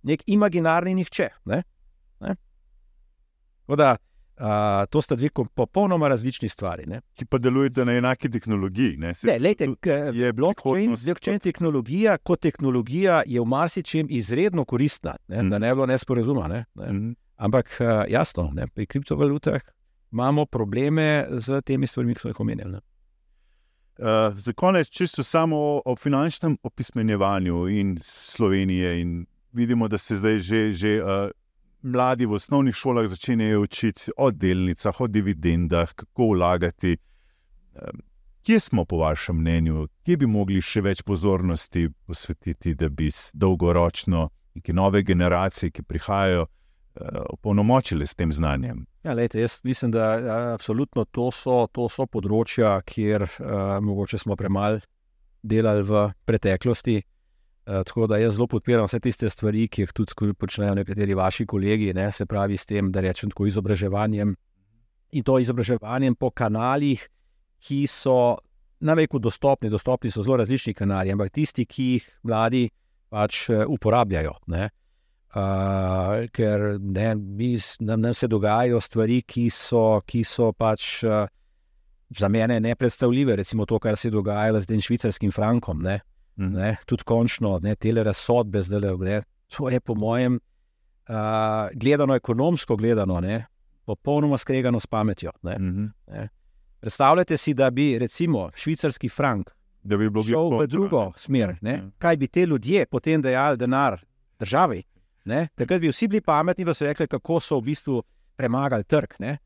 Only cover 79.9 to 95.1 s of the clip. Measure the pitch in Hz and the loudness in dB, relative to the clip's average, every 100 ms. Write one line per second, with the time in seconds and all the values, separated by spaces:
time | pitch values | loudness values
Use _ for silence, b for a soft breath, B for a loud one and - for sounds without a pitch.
79.9 | 107 - 120 110 - 117 - 113 110 - | 4 0 -2 -2 2 0 2 0 0 -4
80.9 | - 113 107 101 _ _ _ _ _ _ | -2 0 0 0 _ _ _ _ _ _
81.9 | _ _ - 101 110 113 117 113 117 123 | _ _ -2 2 2 2 2 0 2 0
82.9 | - 123 127 139 101 95 113 104 110 113 | 2 2 4 2 0 0 -4 0 0 0
83.9 | 104 120 107 98 104 107 110 95 107 - | -2 -2 -2 -2 0 2 0 0 -2 0
84.9 | 117 113 - 104 - 107 120 - 78 90 | -2 -2 -2 -2 0 0 0 0 -4 -4
85.9 | 98 _ _ _ - 95 95 101 - - | -4 _ _ _ -6 -4 -2 -2 -4 -4
86.9 | 120 - 117 117 - 110 92 98 107 110 | -4 0 2 2 0 -2 0 -2 -2 0
87.9 | 113 107 95 - 120 107 101 90 104 101 | 2 0 -2 0 0 2 -2 0 -2 -2
88.9 | 92 92 104 - _ _ - 135 127 - | -2 -2 -4 -6 _ _ -6 -2 -2 -2
89.9 | 110 107 120 123 123 _ _ _ _ _ | -2 0 0 2 0 _ _ _ _ _
90.9 | _ - 110 107 110 110 110 101 117 117 | _ -10 -4 -2 0 0 0 -4 -2 2
91.9 | 143 139 127 - 117 151 170 - 110 113 | 4 4 2 0 0 2 0 -2 0 2
92.9 | 113 95 90 90 113 113 _ _ _ - | 2 2 0 -2 -6 -8 _ _ _ -10
93.9 | - - 147 151 135 - 131 123 120 - | -6 -2 0 2 0 0 0 0 -2 -2
94.9 | 110 107 | -2 0